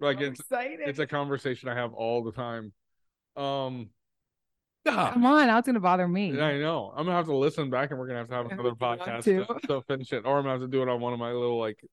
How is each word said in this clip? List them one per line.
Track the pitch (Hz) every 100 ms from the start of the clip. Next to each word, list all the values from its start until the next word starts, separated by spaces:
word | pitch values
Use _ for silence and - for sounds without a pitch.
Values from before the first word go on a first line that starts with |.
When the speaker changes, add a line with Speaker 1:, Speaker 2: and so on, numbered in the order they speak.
Speaker 1:
Like, | 143 135
Speaker 2:
I'm | 143
Speaker 1:
it's, | 123
Speaker 2:
excited. | - 254 254 320 285
Speaker 1:
it's | 139
a | 147
conversation | 147 143 139 139 123 131
I |
have | 120 120
all | 110 113 120
the | 113
time. | 117 120 117 107 - _ _ _ _ _ -
Um, | 139 139 131 127 107 _ _ _ _ _ _ _ _ _
yeah. | 311 226 170
Speaker 2:
Come | 247
on, | 247 302 262
now | 220
it's | 240
gonna | 233
bother | 180 180 180
me. | 180 202
Speaker 1:
Yeah, | 139 151
I | 143
know. | 151 160 98
I'm | 98 170
gonna | 175
have | 165
to | 139
listen | 143 156 139
back, | 127 139
and | 135
we're | 127
gonna | 123
have | 117
to |
have | 123 120
Speaker 2:
Yeah, |
Speaker 1:
another | 98 123 113
Speaker 2:
we | 123
have | 117
Speaker 1:
podcast | - 117
Speaker 2:
to. | 120 190 -
Speaker 1:
to, | 240 -
to | 139
finish | - 135 131
it, | 127 113
or | 143
I'm |
gonna | 139
have | 131
to | 127
do | 131
it | 127
on | 123
one | 120
of | 120
my | 120
little, | 123 120 117
like, | 110 107 -